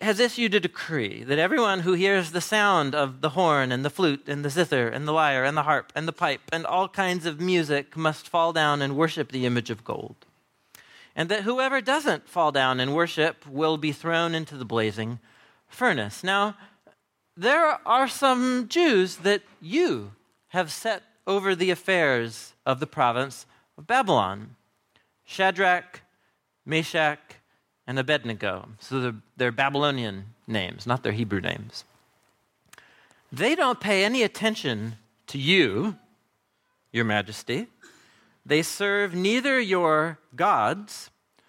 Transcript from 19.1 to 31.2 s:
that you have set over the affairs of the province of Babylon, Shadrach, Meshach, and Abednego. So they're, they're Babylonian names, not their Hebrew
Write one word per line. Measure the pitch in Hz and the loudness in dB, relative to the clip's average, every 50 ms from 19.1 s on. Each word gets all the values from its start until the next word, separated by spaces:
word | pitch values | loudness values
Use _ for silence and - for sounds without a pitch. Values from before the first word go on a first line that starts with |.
| 180 - | -2 -2
that | 165 196 208 196 - _ - - | 0 2 2 0 -2 _ -20 -18
you | 156 165 220 320 359 320 151 113 104 104 104 _ _ _ _ _ _ _ | -10 -4 0 0 2 0 0 -2 -6 -10 -16 _ _ _ _ _ _ _
have | - 185 175 151 | -2 -2 -2 -2
set | - - - 226 208 185 _ _ _ _ - | -4 -6 -4 -4 -4 -6 _ _ _ _ -4
over | 190 196 202 190 196 185 | -2 0 0 2 0 0
the | 165 185 185 | 2 2 0
affairs | 175 - - - 190 175 160 143 127 120 117 113 113 - - - - _ - | 0 0 0 0 2 4 4 4 2 2 0 -4 -8 -12 -18 -20 -16 _ -2
of | 131 131 127 | -2 -2 -2
the | 147 | -4
province | - - 156 131 120 117 123 135 135 - - - _ _ _ _ _ _ - | -6 0 0 2 2 2 0 -2 -4 -8 -16 -20 _ _ _ _ _ _ -12
of | 151 | -4
Babylon, | - 240 269 247 190 156 117 98 92 98 104 110 127 123 _ _ _ _ _ _ _ _ _ _ _ _ _ _ | 0 0 2 2 4 4 4 2 0 -2 -6 -12 -16 -20 _ _ _ _ _ _ _ _ _ _ _ _ _ _
Shadrach, | - - - 190 190 175 180 196 180 180 175 - - - - _ _ _ _ _ _ _ _ _ _ _ _ - | -8 -2 0 2 2 2 2 2 2 2 0 -2 -10 -20 -20 _ _ _ _ _ _ _ _ _ _ _ _ -6
Meshach, | 139 156 160 156 - - 165 156 151 151 - _ - - - _ _ _ _ _ _ _ _ - | -4 -2 -2 -2 0 0 2 2 2 0 -4 _ -20 -20 -20 _ _ _ _ _ _ _ _ -10
and | 123 127 135 | -6 -4 -2
Abednego. | 127 135 151 139 117 117 110 101 110 101 92 92 - - 110 - | 0 0 0 0 -2 -4 -6 -4 -4 -4 -4 -6 -10 -14 -20 -18
So | - - 131 135 | -10 -6 -4 -2
they're, | 123 123 110 107 - _ _ | -2 -4 -6 -8 -14 _ _
they're | - 123 123 | -2 -2 0
Babylonian | 117 139 135 139 143 139 147 147 139 127 117 107 98 98 98 110 - _ _ | 2 2 0 0 2 0 0 0 0 -2 -4 -6 -8 -10 -12 -16 -18 _ _
names, | - 110 104 90 87 85 - 98 | -4 -4 -4 -4 -4 -8 -6 -4
not | 117 127 131 | -2 -2 -2
their | - - | -2 -2
Hebrew | 104 113 | -2 -2